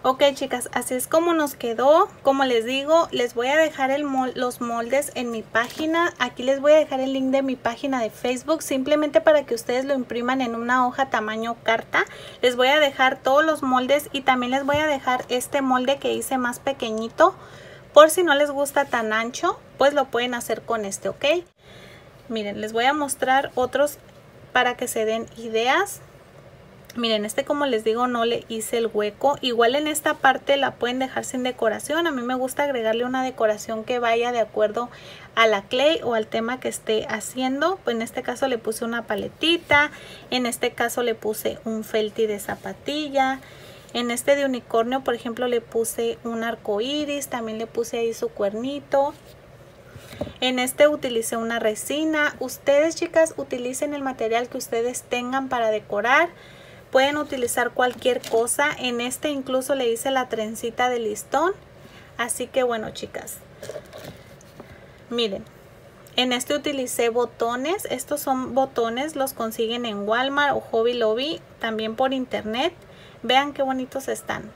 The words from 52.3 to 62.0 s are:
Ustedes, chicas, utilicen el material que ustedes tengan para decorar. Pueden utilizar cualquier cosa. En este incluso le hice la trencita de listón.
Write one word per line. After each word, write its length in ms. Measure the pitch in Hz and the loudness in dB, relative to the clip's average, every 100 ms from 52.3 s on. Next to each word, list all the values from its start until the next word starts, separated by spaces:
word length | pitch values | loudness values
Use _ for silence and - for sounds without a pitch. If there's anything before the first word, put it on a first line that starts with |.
| - | -2
Ustedes, 560 | 254 - - 285 320 | -10 -2 2 4 4
chicas, 400 | 320 330 330 320 - | 0 0 2 2 0
utilicen 560 | 277 254 247 262 294 | -6 -6 -4 -4 -4
el 80 | 285 | -4
material 480 | 269 262 226 226 247 | -6 -4 0 0 -2
que 80 | 262 | -8
ustedes 460 | - 233 240 247 | -4 -2 -2 -4
tengan 440 | - 247 247 262 262 | -4 -4 -2 -4 -2
para 220 | 254 220 | 0 0
decorar. 600 | 214 - 208 220 277 339 - - - - - - | 0 -2 0 4 6 4 -2 -20 -20 -20 -20 2
Pueden 260 | 262 269 294 | 4 4 2
utilizar 540 | 294 262 240 - 240 | -4 -2 -2 0 0
cualquier 500 | - 247 233 254 240 | 2 0 2 0 0
cosa. 480 | - 226 233 - 294 - | 0 0 2 2 0 0
En 220 | 254 240 | -4 -2
este 280 | 240 - 311 | -4 -4 -4
incluso 460 | 277 262 262 262 | -4 -2 -2 0
le 140 | 269 240 | 0 0
hice 200 | 233 269 | 0 0
la 200 | 262 254 | 0 -2
trencita 600 | 220 214 226 240 226 247 | -4 -6 -6 -6 0 0
de 100 | 240 | 0
listón. 540 | 220 214 - 269 339 403 - - - - | -2 -6 -2 2 2 -2 -12 -20 -20 -20